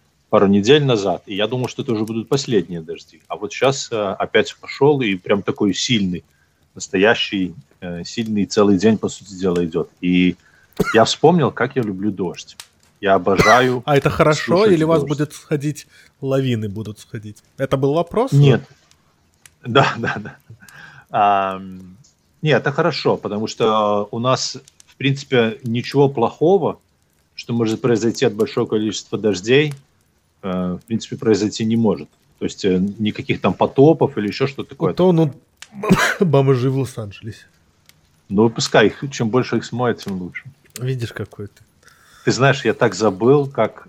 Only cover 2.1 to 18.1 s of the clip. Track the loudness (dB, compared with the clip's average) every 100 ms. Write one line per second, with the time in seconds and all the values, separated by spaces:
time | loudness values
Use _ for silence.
2.1 | -6 -4 -4 0 0 0 -8 -10 -14 -14
3.1 | _ _ -10 -10 0 0 0 -4 -4 -4
4.1 | -4 0 0 0 -6 -16 0 2 2 0
5.1 | -4 -2 -2 -2 -2 -2 -2 -2 0 0
6.1 | -4 -10 _ _ _ _ -18 -6 2 2
7.1 | 2 -2 -4 -4 -6 -20 _ -12 -10 -10
8.1 | -8 -4 -2 0 2 4 4 4 2 -2
9.1 | -8 -16 -6 -2 0 -2 -4 -6 _ 0
10.1 | 2 2 0 _ _ _ -6 0 4 2
11.1 | 4 4 4 2 -2 -4 -2 -4 -4 -4
12.1 | -4 -8 -8 -18 -20 -20 _ _ _ 0
13.1 | 2 2 2 4 4 4 0 0 0 2
14.1 | 2 2 2 0 2 4 4 2 0 0
15.1 | -4 -4 -8 -6 -4 -4 -8 -14 _ _
16.1 | _ -2 0 0 -2 -4 -8 -10 -14 -14
17.1 | -16 -16 -20 _ -8 -4 0 2 0 0